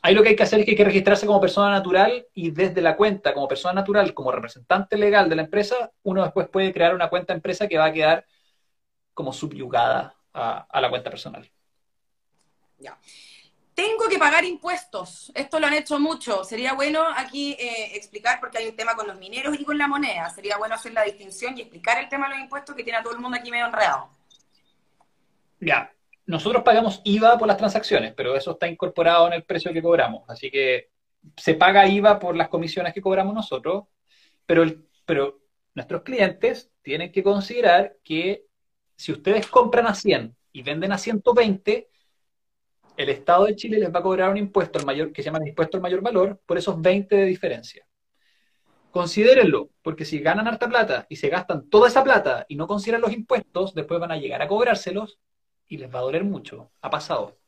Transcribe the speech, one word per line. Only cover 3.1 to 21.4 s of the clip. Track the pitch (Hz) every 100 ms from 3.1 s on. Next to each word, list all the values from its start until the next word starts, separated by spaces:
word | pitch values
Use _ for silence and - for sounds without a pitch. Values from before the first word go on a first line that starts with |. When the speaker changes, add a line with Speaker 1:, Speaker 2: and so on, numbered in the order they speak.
| 190 147
Speaker 1:
como | 139 135
persona | 135 180
natural, | 185 196 208 170
como | - 127
representante | 123 113 - - 190 196 208
legal | 208 202 175
de | 160
la |
empresa, | 156 208 202 247 233 _
uno | 202 190
después | 170 196 -
puede | 190 190
crear | 185 170
una | 185 170
cuenta | 175 175
empresa | 175 185 175 208
que | 165
va | 156
a |
quedar | 160 151 165 _ _ _ _ _ _ _ _ _
como | - 139
subyugada | - 147 135 127 123 120 123 - _ _
a, | - 117 - -
a | -
la | 135
cuenta | 127 -
personal. | - 127 110 - _ _ _ _ _ _ _ _ _ _ _ _ _
Speaker 2:
Ya. | 135 - _ - - - _ _ _
Tengo | - 403 440 440
que | 349
pagar | 294 320
impuestos. | 359 339 349 359 - 202 175 - -
Esto | - 277 311
lo | 294
han |
hecho | 302 294 294
mucho. | 302 320 - 202
Sería | 190 226 254
bueno | 262 285 311 320 262
aquí, | 262 277 285
eh, | 277 240 226 214 208
explicar | - 208 226 240
porque | 247 226
hay | 226
un | 220
tema | 226 226
con | 208
los | 190
mineros | 190 233 277 294
y |
con | 285 294
la | 285
moneda. | 285 269 180 170
Sería | 185 196 208
bueno | 220 226
hacer | 233
la | 226
distinción | 208 202 196 190